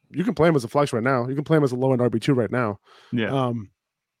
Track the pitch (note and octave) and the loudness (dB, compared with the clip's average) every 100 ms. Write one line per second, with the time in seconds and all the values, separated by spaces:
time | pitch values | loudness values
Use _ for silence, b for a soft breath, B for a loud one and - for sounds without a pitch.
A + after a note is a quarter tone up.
0 | _ C3 G3+ E3 E3+ D3 A2+ D3 D3 A#2 | _ -6 -2 2 2 2 0 -2 0 0
1 | B2 B2+ B2 C#3 D3 D#3+ C#3 B2 C3 B2 | 0 0 -2 -4 0 2 2 0 0 2
2 | B2 A2+ D3 B2+ G2 A#2+ A2 G2 b b | 2 0 0 0 0 -2 -2 -4 b b
3 | b B2 G#2 C3+ B2+ A#2+ G2+ _ _ _ | b -4 -2 0 -2 -4 -10 _ _ _
4 | _ _ | _ _